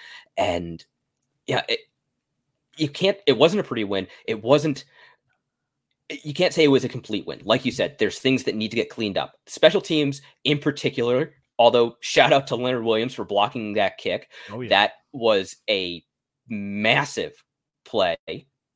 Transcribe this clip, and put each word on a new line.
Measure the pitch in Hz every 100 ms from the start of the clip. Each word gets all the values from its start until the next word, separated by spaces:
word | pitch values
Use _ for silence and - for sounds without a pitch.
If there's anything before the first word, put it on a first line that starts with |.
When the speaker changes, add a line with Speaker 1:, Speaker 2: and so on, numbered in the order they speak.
| - - _ -
Speaker 1:
And, | 175 87 - - - _ _ _ _ _ -
yeah, | - -
it, | - - _ _ _ _ _ _ _ _ -
you | 151
can't, | 139 190 196 -
it | 117
wasn't | 160 202
a | 170
pretty | 117 101
win. | 98 92 - -
It | 107
wasn't, | 110 143 156 139 - _ - _ _ _ _ _ _ _ _ _ _
you | 147 151 139
can't | 180
say | -
it | 151
was | 135 123
a |
complete | 123 - 104 -
win. | 71
Like | 87 120 127
you |
said, | - 90 -
there's | 104 -
things | 131 131
that | 127 110
need | 107
to | 113
get | 110
cleaned | - 107 90
up. | - _ -
Special | - 156 190
teams | - 156 143 139 - _
in | - 143
particular, | 151 143 135 - 120 123 156 _ _ -
although | 117 120 120 -
shout | - - 127
out | 143 135
to | 120
Leonard | 127 127
Williams | 113 110 120 -
for | 98
blocking | 101 104 123 107
that | 104 95 -
kick. | - 87 - - -
Speaker 2:
Oh, | 107
yeah. | 120
Speaker 1:
That | 95 107 - _
was | 135 113 104 95 - -
a | 101 90 87 - _ _ _ _
massive | 107 101 101 107 139 139 - 78 - _ _ _ _
play | - 113 90 82 - 82 - _ _